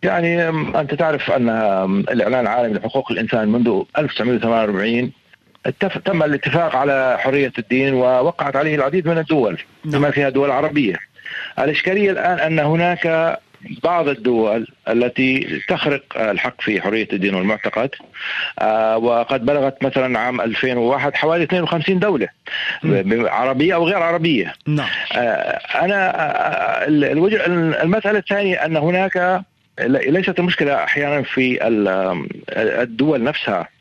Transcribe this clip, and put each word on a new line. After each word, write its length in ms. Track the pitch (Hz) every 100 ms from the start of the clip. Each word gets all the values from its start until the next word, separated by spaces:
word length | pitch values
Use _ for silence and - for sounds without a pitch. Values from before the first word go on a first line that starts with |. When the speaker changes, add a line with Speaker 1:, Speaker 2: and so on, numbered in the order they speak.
Speaker 1:
يعني، 460 | 185 185 170 170 165
أم، 280 | 160 151 -
أنت 180 | 147
تعرف 360 | 147 165 147 -
أن، 180 | 135 117
أم، 520 | 113 110 95 95 98
الإعلان 400 | - 120 104 127
العالمي 340 | 113 117 120
لحقوق 380 | 101 113 139 -
الإنسان 360 | 110 110 120 107
منذ 340 | 117 117 98 98 -
ألف 140 | 147
وتسعمية 220 | - 110
وثمانية 220 | 120 113 117
وأربعين 560 | 107 98 107 117 127 - _ _ _ _ -
اتف-، 320 | 131 196 143
تم 240 | - 185
الاتفاق 540 | 151 143 - 147 165 127
على 400 | 139 135 131 120
حرية 320 | 127 139 135 -
الدين 360 | 117 127 135
ووقعت 640 | 135 127 127 139 170 143 139
عليه 180 | 156
العديد 340 | 151 135 175 160
من 100 | 165
الدول، 400 | 156 156 113 82 - _
Speaker 2:
نعم. 140 | 160 147
Speaker 1:
بما 120 | 143
فيها 180 | 143 143
دول 220 | 131 143
عربية. 460 | 131 151 147 120 87 - _ - - - -
الإشكالية 520 | 139 147 - 190 202
الآن 300 | 185 175 175
أن 180 | 156 160
هناك 800 | 147 165 175 175 170 160 165 - _ - - -
بعض 240 | 160 175 143
الدول 580 | 135 113 120 110 113 107 _ -
التي 760 | 117 123 120 131 131 - 78 -
تخرق 340 | 175 151 139 - -
الحق 440 | 110 95 123 -
في 200 | - 101
حرية 280 | 87 110 104
الدين 220 | 107 98
والمعتقد، 560 | 95 95 107 107 107 131 - - - - - - -
آه، 380 | 107 110 110 113
وقد 500 | 117 117 117 135 120
بلغت 360 | 147 135 131
مثلًا 360 | 139 131 131 120
عام 220 | 120 127
ألفين 360 | 117 107 131 123
وواحد 380 | 120 135 139
حوالي 300 | 139 151 165
اثنين 180 | 165 185
وخمسين 360 | 165 170 151 190
دولة، 300 | 202 170 95 - - - - -
Speaker 2:
مم. 200 | 80 98
Speaker 1:
ب-، 240 | 95 113 113
عربية 480 | 104 127 131 160
أو 120 | 175 170
غير 120 | 196
عربية. 560 | 165 170 165 139 87 - -
Speaker 2:
نعم. 220 | 151 127 - - -
Speaker 1:
آه، 20 | 120 98 - - - -
أنا، 360 | 175 202 185 -
آه، 680 | 151 - - 147 - - 113
ال-، 180 | 151
الوجه-، 420 | 139 143 185 214 170 175 165 151
المسألة 360 | 165 208 202 214
الثانية 360 | - 202 202
أن 220 | 180 160 160
هناك 680 | 151 180 190 185 180 185 190 _ _ -
ل-، 320 | - 135 -
ليست 260 | 170 190 180
المشكلة 360 | 180 - 147
أحيانًا 480 | 139 - - 143 147
في 440 | 127 - 127 127 113
ال-، 600 | 113 101 95 95 87 - - - -
الدول 640 | 110 - 120 113 143 143
نفسها 460 | 117 156 - 98 85 _